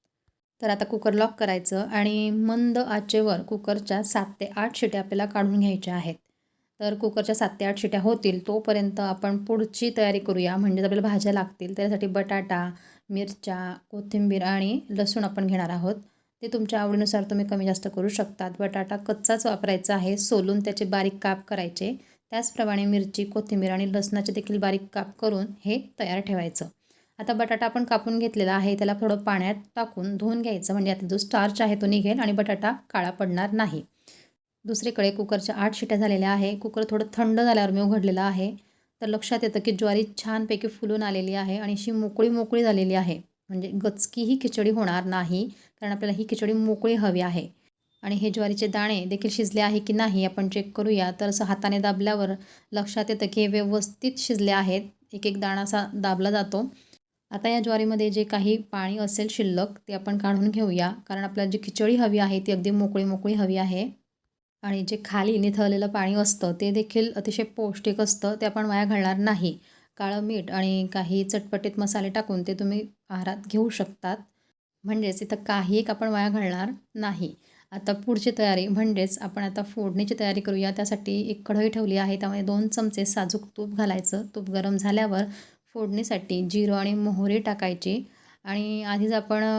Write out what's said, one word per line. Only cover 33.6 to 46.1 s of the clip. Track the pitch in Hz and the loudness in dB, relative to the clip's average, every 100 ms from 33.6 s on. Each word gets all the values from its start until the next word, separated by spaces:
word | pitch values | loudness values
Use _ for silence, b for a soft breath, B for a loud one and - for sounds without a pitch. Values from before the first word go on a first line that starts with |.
| 202 151 - B B B B B _ _ | 0 -2 -10 B B B B B _ _
दुसरीकडे | 214 220 233 226 196 | -6 -4 -2 0 0
कुकरच्या | 202 208 202 196 208 | 0 -2 -2 -2 0
आठ | 208 | 0
शिट्या | 214 220 208 | 0 0 2
झालेल्या | 214 196 196 | 2 4 4
आहे. | 202 196 202 | 2 2 -2
कुकर | 220 220 220 | -4 -2 0
थोडं | 214 220 | 0 -2
थंड | - 226 220 | 0 2 4
झाल्यावर | 240 220 196 | 6 6 4
मी | 196 | 4
उघडलेला | 202 214 190 185 | 4 4 2 2
आहे, | 196 185 196 202 B B B - | 2 0 -2 -6 B B B -8
तर | 220 | -4
लक्षात | 214 - 233 | -4 -2 0
येतं | 226 214 | 0 0
की | 220 | 0
ज्वारी | 196 214 202 214 - | 2 2 2 0 -4
छानपैकी | 214 220 220 208 220 | -4 -2 -2 -2 -4
फुलून | - 208 214 | -4 -2 -2
आलेली | 208 190 190 | -2 -2 -2
आहे | 196 190 202 | -2 -2 -2
आणि | 208 | -2
अशी | 202 220 | -4 -2
मोकळी | 220 214 208 233 | -2 0 4 4
मोकळी | 233 226 233 | 4 2 2
झालेली | 226 196 185 | 4 4 4
आहे, | 185 175 160 - _ - | 2 0 -2 -8 _ -8
म्हणजे | 185 190 196 | -6 -4 -2
गचकी | 214 208 - 240 | -2 -2 -4 -2
ही | 226 269 | 0 2
खिचडी | 240 226 208 | 0 2 2
होणार | 220 185 180 185 | 2 2 0 0
नाही, | 185 170 180 247 B B B | -2 0 0 -2 B B B
कारण | 208 | -6
आपल्याला | 202 208 | -2 -2